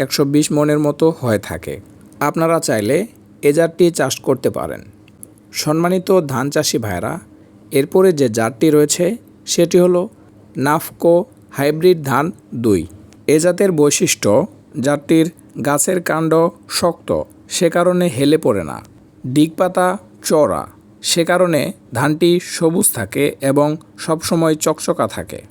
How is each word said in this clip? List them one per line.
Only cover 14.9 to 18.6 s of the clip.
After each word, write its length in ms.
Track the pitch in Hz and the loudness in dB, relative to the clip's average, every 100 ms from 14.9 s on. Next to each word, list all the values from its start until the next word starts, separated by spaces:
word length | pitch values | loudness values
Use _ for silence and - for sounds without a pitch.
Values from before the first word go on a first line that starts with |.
| 143 - 165 160 - - - | -4 2 2 2 -4 -16 -8
গাছের 340 | 135 143 - 185 | -2 -2 0 -2
কাণ্ড 300 | 175 156 160 160 170 - - | -2 -2 0 2 0 -4 -10
শক্ত, 420 | - 175 165 - 80 - - - | -4 -2 -4 -4 -4 -4 -14 -12
সে 200 | - 170 | -2 0
কারণে 360 | 175 175 180 175 | 2 2 2 0
হেলে 300 | 117 139 156 | 0 2 2
পড়ে 240 | 147 101 | 2 0